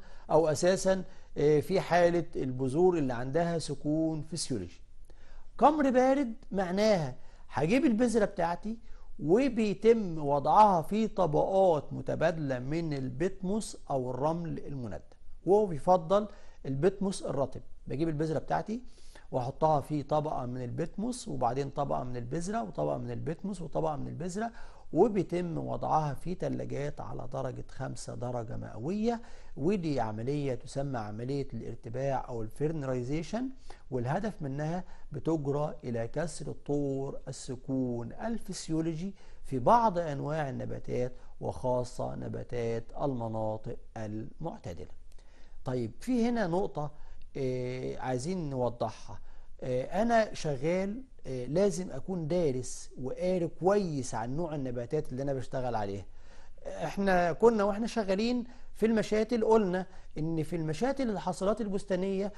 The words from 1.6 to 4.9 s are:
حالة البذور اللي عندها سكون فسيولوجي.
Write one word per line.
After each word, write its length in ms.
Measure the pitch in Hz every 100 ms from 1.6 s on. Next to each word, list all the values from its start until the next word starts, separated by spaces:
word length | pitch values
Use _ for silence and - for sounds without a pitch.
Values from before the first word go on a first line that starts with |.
| 139 185
حالة 460 | 147 175 175 170 156 -
البذور 600 | 139 131 131 143 185 175
اللي 160 | 135
عندها 460 | 120 131 151 170 170
سكون 640 | - 143 147 156 160 160
فسيولوجي. 600 | - 160 - 117 87 - -